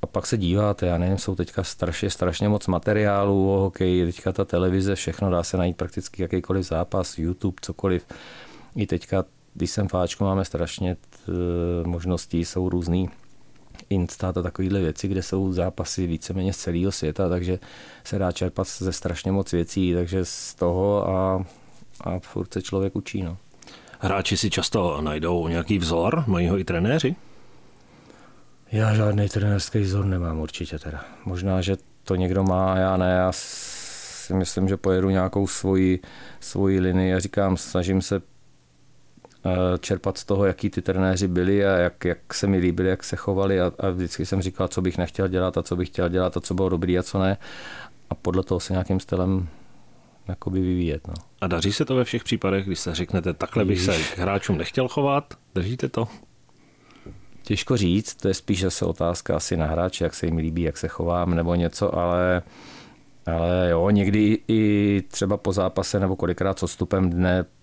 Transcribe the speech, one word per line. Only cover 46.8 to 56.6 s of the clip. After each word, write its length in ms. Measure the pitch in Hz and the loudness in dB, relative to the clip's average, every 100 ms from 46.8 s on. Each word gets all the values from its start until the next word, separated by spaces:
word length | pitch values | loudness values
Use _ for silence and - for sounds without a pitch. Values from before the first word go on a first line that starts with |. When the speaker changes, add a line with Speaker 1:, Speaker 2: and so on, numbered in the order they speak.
| 87 90 | 2 0
Speaker 1:
a 40 | |
co 160 | 90 98 | 0 0
ne. 180 | 95 101 - - - - - - - | 0 0 -6 -16 -16 -16 -18 -20 -12
A 60 | - | -6
podle 280 | - 90 | -2 0
toho 160 | 92 90 | 0 -2
se 140 | - | 0
nějakým 260 | 92 95 95 | -2 0 -2
stylem 480 | - 92 92 95 90 - - - - - - - - | -2 -2 2 0 -2 -8 -20 -20 -20 -20 -20 -20 -12
jakoby 340 | 92 - 92 | -8 -4 0
vyvíjet, 460 | 90 90 87 73 - | 0 0 0 -2 -6
no. 60 | 82 - - | -12 -14 -6
Speaker 2:
A 60 | 95 | -2
daří 260 | 87 80 | 0 0
se 120 | 101 156 | 0 0
to 100 | 131 | 2
ve 80 | |
všech 200 | 120 120 | 0 -2
případech, 420 | - 113 98 98 98 | -2 -2 0 0 -2
když 140 | 90 | -4
se 160 | - 82 | -4 -4
řeknete, 380 | - - 82 | -2 0 -2
„Takhle 320 | - - - 95 | -4 -2 0 2
bych 160 | 98 | 2
se 100 | 92 | 2
Speaker 1:
Ježiš. 220 | 85 80 | 0 -2
Speaker 2:
k 40 | 90 | -4
hráčům 400 | 90 101 - 90 | -2 -2 0 -2
nechtěl 300 | - - 127 | 0 -2 -2
chovat“, 460 | - 139 139 - - _ - | 0 0 0 -2 -18 _ -4
držíte 340 | 90 123 135 | -4 -2 -4
to? 180 | - 113 - - - - - | -2 -4 -6 -20 -20 -20 -20